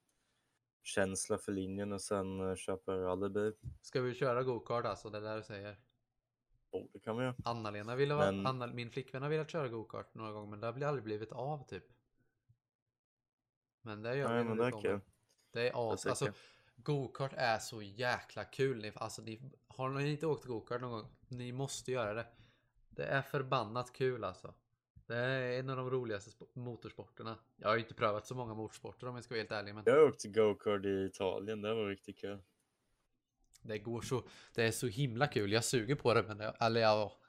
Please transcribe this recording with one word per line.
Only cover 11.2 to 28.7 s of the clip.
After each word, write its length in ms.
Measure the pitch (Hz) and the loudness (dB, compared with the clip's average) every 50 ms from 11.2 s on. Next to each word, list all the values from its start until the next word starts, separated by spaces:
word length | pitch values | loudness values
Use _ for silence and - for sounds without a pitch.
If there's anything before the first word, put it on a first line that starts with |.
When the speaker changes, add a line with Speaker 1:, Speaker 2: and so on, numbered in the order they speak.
| 107 - - | -4 -6 -6
Speaker 2:
av 340 | 120 123 143 151 143 131 - | -6 -4 -4 -4 -6 -6 -8
typ. 160 | 104 92 - - - _ _ _ _ _ _ _ _ _ _ _ - _ _ _ _ _ _ _ _ _ _ _ _ _ _ _ _ _ _ _ _ _ _ _ _ _ - | -10 -10 -10 -12 -20 _ _ _ _ _ _ _ _ _ _ _ -20 _ _ _ _ _ _ _ _ _ _ _ _ _ _ _ _ _ _ _ _ _ _ _ _ _ -10
Men 200 | 113 107 104 107 | -10 -8 -6 -4
det 140 | 117 127 | -2 0
gör 120 | 143 139 120 | 0 0 2
Speaker 1:
Nej, 100 | 117 120 | 2 2
Speaker 2:
vi 60 | 117 113 | 2 2
Speaker 1:
men 80 | 110 | 2
Speaker 2:
när 80 | 110 120 | 2 2
Speaker 1:
det 60 | 127 | 0
Speaker 2:
vi 60 | 120 | 0
Speaker 1:
är 60 | 107 101 | 0 0
Speaker 2:
kommer. 60 | 104 101 101 | 0 0 0
Speaker 1:
kul. 20 | - _ _ _ _ _ _ _ _ _ - | -2 _ _ _ _ _ _ _ _ _ -4
Speaker 2:
Det 160 | 117 120 123 | 0 0 0
är 40 | - | 0
as-, 180 | 123 120 110 | 0 0 0
Speaker 1:
Det 60 | 110 | 0
tycker 140 | - - - | 0 0 0
Speaker 2:
alltså, 140 | 127 - 143 | 0 2 0
Speaker 1:
jag. 100 | 107 101 - - - - - _ _ _ | -2 -2 -6 -16 -20 -20 -20 _ _ _
Speaker 2:
go-kart 560 | - - - 147 139 131 113 - - 139 135 - | -10 -2 -2 0 0 0 -4 -4 -4 -6 -4 -2
är 220 | - 131 117 113 107 | 2 2 4 2 2
så 240 | - - 123 110 104 | 0 -6 -10 -10 -10
jäkla 640 | 98 98 107 123 123 120 101 - - - 110 101 | -10 -6 -2 0 0 0 0 -4 -8 -8 -10 -8
kul. 380 | - - - 135 135 127 113 107 | -6 0 2 2 2 2 0 -6
Ni, 100 | 107 101 | -8 -8
alltså, 280 | - 113 107 - - 110 | -6 -8 -8 -8 -10 -10
ni, 180 | 113 110 113 131 131 - - _ - | -12 -12 -12 -12 -18 -18 -20 _ -18
har 200 | - - 131 131 | -8 -4 -2 -2
ni 200 | 135 139 143 147 | 0 0 0 0
inte 160 | 151 143 160 | 0 0 0
åkt 180 | 160 143 - - | 0 0 0 -2
go-kart 360 | 127 120 107 - - 120 120 | -6 -6 -6 -4 -4 -4 -4
någon 100 | 127 123 | -2 -4
gång? 200 | 117 110 104 - - - - - | -6 -6 -8 -10 -16 -20 -14 -12
Ni 240 | 127 123 123 123 123 | -10 -8 -8 -6 -4
måste 400 | 127 139 131 - - - - 127 | -4 -4 -4 -4 -6 -4 -2 0
göra 220 | 127 113 104 107 | 0 0 0 0
det. 120 | 113 113 - - - - - _ _ _ _ _ _ _ - | -2 -6 -8 -12 -20 -20 -20 _ _ _ _ _ _ _ -18
Det 140 | - - - | -8 -6 -2
är 180 | - 143 135 135 | 0 0 0 0
förbannat 720 | - - 143 131 131 139 131 110 104 113 123 123 - - | 0 -2 -2 0 2 0 0 0 0 -2 -4 -6 -6 -2
kul 320 | - 135 131 127 117 104 | 0 0 0 0 0 -4
alltså. 300 | 92 90 - - - - _ _ _ _ _ _ _ _ - - | -6 -6 -6 -14 -16 -18 _ _ _ _ _ _ _ _ -20 -10
Det 100 | - 117 | -6 -2
är 420 | 120 123 127 135 131 127 123 123 127 | 0 0 2 2 0 0 0 0 -2
en 120 | 131 135 | -2 -2
av 60 | 131 | -2
de 140 | 127 127 127 | -2 -2 0
roligaste 400 | 131 127 123 113 107 98 98 110 | 0 0 0 0 -2 -4 -4 -10
spo-, 180 | - - - - - 127 | -18 -18 -18 -14 -10 -8
motorsporterna. 800 | 123 123 117 110 - 107 - - 101 - _ - 113 110 113 - _ _ _ | -8 -6 -8 -8 -10 -12 -12 -12 -14 -14 _ -10 -8 -8 -8 -10 _ _ _
Jag 120 | - - 104 | -2 4 4
har 60 | 110 | 4
ju 60 | 117 113 | 4 4
inte 120 | - - | -2 -2
prövat 320 | - 120 107 104 104 - | 2 2 2 2 2 -2
så 80 | - 127 | -4 -6
många 200 | 127 123 113 110 | -6 -4 -6 -4
motorsporter 520 | 107 107 104 | -6 -6 -8